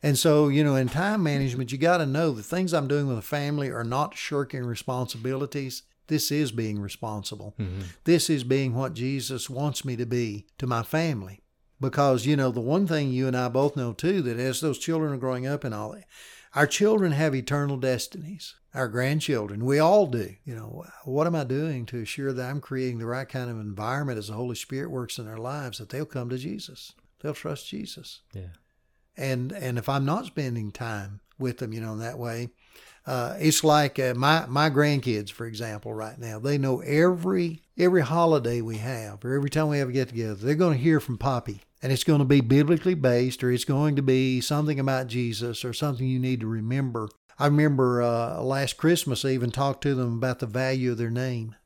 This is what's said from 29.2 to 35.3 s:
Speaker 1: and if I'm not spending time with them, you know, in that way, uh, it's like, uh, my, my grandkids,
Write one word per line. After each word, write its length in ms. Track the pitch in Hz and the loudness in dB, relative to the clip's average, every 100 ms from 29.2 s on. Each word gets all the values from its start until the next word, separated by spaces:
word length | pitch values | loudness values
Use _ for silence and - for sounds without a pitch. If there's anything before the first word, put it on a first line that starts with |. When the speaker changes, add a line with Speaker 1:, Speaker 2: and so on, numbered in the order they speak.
| 135 127 127 | -4 -2 -4
Speaker 1:
and 260 | 202 127 120 | -6 -4 -4
if 100 | 113 | -2
I'm 160 | 139 | 0
not 220 | 135 185 254 | 0 -2 -4
spending 460 | - 135 117 104 | -6 -4 -4 -6
time 480 | - 117 104 98 101 _ _ | -8 -8 -8 -8 -14 _ _
with 200 | 131 120 | -6 -4
them, 140 | 120 | -8
you 80 | 113 | -6
know, 120 | 113 | -8
in 80 | 110 | -6
that 180 | 113 131 | -8 -8
way, 300 | 120 117 120 _ _ - - - - | -6 -6 -8 _ _ -20 -20 -18 -6
uh, 300 | 127 120 131 | -4 -4 2
it's 240 | 156 147 | 2 4
like, 360 | 156 151 143 - | 6 6 4 0
uh, 160 | 131 123 | -2 2
my, 300 | 139 160 - | 4 4 2
my 240 | 131 156 | 2 4
grandkids, 600 | 139 147 143 120 107 101 | 4 4 2 0 -2 -4